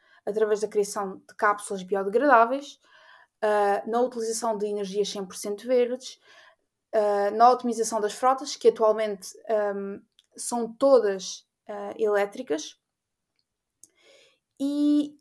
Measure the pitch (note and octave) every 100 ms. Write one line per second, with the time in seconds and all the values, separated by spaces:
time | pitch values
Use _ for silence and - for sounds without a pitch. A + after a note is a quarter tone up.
0 | _ _ - G#3+ G#3+ G#3 G#3 G#3 G3 A3
1 | G3 G3 _ - G#3 G#3 - G3 F#3 G3
2 | G3 A3 C#4+ A#3 A#3 C#4 C#4+ - _ _
3 | - - _ - G#3+ G#3 G3+ G3+ A3+ A#3
4 | B3 A#3+ A3+ A3+ A#3 G#3 G#3 G#3 G3 G3+
5 | G3 G#3 F#3 - G#3 G#3 A#3+ B3+ A#3+ B3+
6 | - - _ - - _ _ _ - A3
7 | G#3 G3+ G3+ G#3+ A#3+ B3 A#3+ A3 A3 A3+
8 | G#3 - B3+ C4 C#4+ - A#3 A3+ A3 G#3+
9 | G#3+ G3 - - - A3 G#3 G3+ G3 G3+
10 | _ _ _ - - A#3+ A3+ - C#4 C4
11 | G#3 F#3+ F#3 - _ _ - G#3 G3+ -
12 | G#3+ G#3 G3+ A#3+ - D4+ - - _ _
13 | _ _ _ _ _ _ _ _ - _
14 | _ _ _ _ _ - C#4 C#4+ D4 D4
15 | D4 -